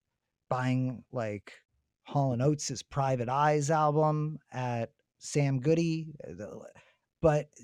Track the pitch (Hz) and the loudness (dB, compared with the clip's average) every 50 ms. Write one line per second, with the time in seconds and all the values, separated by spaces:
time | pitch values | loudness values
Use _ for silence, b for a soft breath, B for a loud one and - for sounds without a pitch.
0 | _ _ _ _ _ _ _ _ _ - 127 127 127 127 127 127 131 127 123 104 | _ _ _ _ _ _ _ _ _ -4 -4 -2 0 0 2 2 0 -2 -4 -6
1 | - _ - 127 113 107 104 101 - - - - _ _ _ _ _ _ _ _ | -10 _ -6 -6 -4 -4 -6 -8 -10 -14 -20 -20 _ _ _ _ _ _ _ _
2 | _ - - 143 139 135 123 117 127 151 151 147 - - 131 101 - - - 143 | _ -4 -2 0 0 0 0 2 2 2 2 0 -2 -6 -8 -8 -10 -8 -4 -2
3 | 135 135 131 123 117 117 127 143 147 151 151 151 143 139 160 151 151 151 147 156 | 0 0 0 0 0 0 2 2 4 4 4 2 2 2 2 2 4 4 4 4
4 | 156 151 151 151 151 151 156 147 _ _ - 127 127 123 120 117 117 - _ _ | 4 2 2 0 -2 -4 -6 -8 _ _ -8 -6 -4 -2 -2 -2 -4 -6 _ _
5 | _ _ _ _ - - - 147 143 139 135 127 123 151 160 165 170 165 160 160 | _ _ _ _ -10 -4 -2 0 2 2 0 0 2 2 2 2 2 0 -2 -4
6 | 160 160 151 - - - 87 85 104 - - - - - - b b b b b | -6 -8 -12 -14 -14 -14 -12 -12 -12 -12 -14 -14 -16 -18 -20 b b b b b
7 | b b _ _ - 160 147 151 143 - _ - | b b _ _ 2 4 4 4 0 -4 _ -18